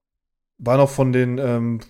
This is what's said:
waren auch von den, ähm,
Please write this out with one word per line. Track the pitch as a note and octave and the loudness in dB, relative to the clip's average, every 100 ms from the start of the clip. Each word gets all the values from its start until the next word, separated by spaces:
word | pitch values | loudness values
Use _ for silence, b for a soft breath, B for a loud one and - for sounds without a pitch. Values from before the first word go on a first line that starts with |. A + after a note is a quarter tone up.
| _ _ _ _ _ _ | _ _ _ _ _ _
waren | A#2 C3 | 0 2
auch | C3+ | 2
von | - C3 | 2 0
den, | B2+ B2 B2 | 0 0 -2
ähm, | C3 A#2+ A#2 A2+ | -2 -2 -2 -4